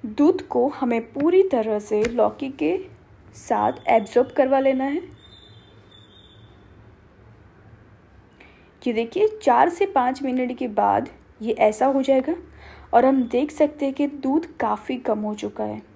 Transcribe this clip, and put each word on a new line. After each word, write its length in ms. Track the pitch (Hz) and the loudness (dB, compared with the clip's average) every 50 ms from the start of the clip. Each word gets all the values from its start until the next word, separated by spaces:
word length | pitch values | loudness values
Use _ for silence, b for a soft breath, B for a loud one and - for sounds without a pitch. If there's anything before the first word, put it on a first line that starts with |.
| - | -10
दूध 400 | 220 214 - 294 330 381 - - - | -8 0 2 4 4 4 2 -6 -2
को 180 | - 247 240 285 | 0 0 0 0
हमें 300 | - - 269 240 233 226 226 - | -2 -2 -2 -2 -2 -2 -4 -6
पूरी 300 | - 277 285 330 349 381 381 381 | -6 -2 0 4 4 4 4 4
तरह 300 | 277 240 214 220 214 208 | 2 0 0 0 -2 -4
से 220 | 208 - 214 208 214 | -4 -2 -2 0 0
लौकी 440 | 233 233 240 214 208 - - 277 269 | 0 2 2 0 0 0 -6 -10 -10
के 260 | 269 - 302 311 359 381 - - - - - _ - _ - - - | -6 -2 -2 -2 -2 -2 -6 -10 -20 -20 -20 _ -20 _ -20 -20 -20
साथ 500 | - - - 240 208 208 226 262 - - - | -20 -4 -4 -2 0 0 -2 -2 -4 -2 2
एब्जॉर्ब 420 | 233 226 208 - - 240 254 254 | 2 2 2 2 0 0 0 0
करवा 280 | - - 269 262 277 269 | 0 -2 0 2 2 2
लेना 240 | 269 269 269 254 262 | 2 0 0 0 -2
है। 180 | 277 285 359 - - - - - - - - - - - - - - - - - - - - - _ - - - - - - - - - - - - - - - - - _ _ - _ - - - - - - - _ - - - - - - - - _ _ _ - - _ _ _ b b b b b b b b _ | -4 -4 -6 -8 -10 -20 -20 -20 -20 -20 -20 -20 -20 -20 -20 -20 -20 -20 -20 -20 -20 -20 -20 -20 _ -20 -20 -20 -20 -20 -20 -20 -20 -20 -20 -20 -20 -20 -20 -20 -20 -20 _ _ -20 _ -20 -20 -20 -20 -20 -20 -20 _ -20 -20 -20 -20 -20 -20 -20 -20 _ _ _ -20 -20 _ _ _ b b b b b b b b _
ये 100 | - 254 | -6 -4
देखिए, 360 | 220 220 233 233 - 370 427 427 440 | -2 -2 -4 -4 0 0 0 0 0
चार 340 | - - 277 240 240 269 339 | 0 2 2 4 4 4 2
से 180 | 339 - 403 392 | 2 -2 -4 0
पाँच 340 | - 269 247 247 262 - | 0 0 0 0 -2 -4
मिनट 340 | 277 262 254 254 254 240 247 - | -4 -4 -2 -2 -4 -4 -4 -6
के 100 | 262 233 | -6 -4
बाद 400 | 214 208 202 202 196 208 240 - - - - - - _ | -2 0 0 2 2 0 -2 -4 -14 -20 -20 -20 -16 _
ये 100 | 214 233 - | -6 -6 0
ऐसा 320 | - - 214 214 - 254 | 2 2 2 2 2 0
हो 160 | 277 269 269 | 2 2 2
जाएगा 340 | 262 277 269 262 262 302 349 349 - B B B B B B B B B - | 2 2 2 2 2 -2 -6 -8 -10 B B B B B B B B B 4
और 100 | 233 247 | 4 6
हम 180 | 262 269 269 247 226 | 6 4 2 0 0
देख 220 | - 240 294 294 | 0 -2 -2 -2
सकते 360 | - - 311 285 294 - 294 | 2 0 0 0 2 -4 -4
हैं 80 | 277 269 | -4 -2
कि 120 | - 285 | -2 -4
दूध 400 | 285 294 277 - 262 269 320 330 - - | -4 -4 -6 -4 0 0 0 -2 -4 -6
काफ़ी 400 | - 247 214 214 - - - 254 247 | -4 -2 -2 -2 -4 -4 -8 -8 -4
कम 200 | - - 214 214 | -2 -2 -2 -2
हो 140 | 208 - 214 | -2 -6 -6
चुका 280 | 208 208 208 - - 214 | -6 -8 -10 -6 -6 -6
है। 180 | 208 208 214 - - - | -6 -8 -10 -14 -20 -20